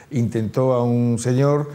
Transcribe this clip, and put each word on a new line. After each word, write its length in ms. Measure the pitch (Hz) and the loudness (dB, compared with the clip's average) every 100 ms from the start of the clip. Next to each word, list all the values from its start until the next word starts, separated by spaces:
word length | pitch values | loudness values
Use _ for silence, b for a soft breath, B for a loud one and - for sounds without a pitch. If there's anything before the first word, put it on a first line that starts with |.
| B | B
intentó 640 | 131 110 113 107 131 131 | -4 -2 -2 -2 0 0
a 100 | 123 | 2
un 340 | 120 120 120 117 | 2 0 0 0
señor, 520 | 123 127 143 147 147 | 0 2 2 2 -2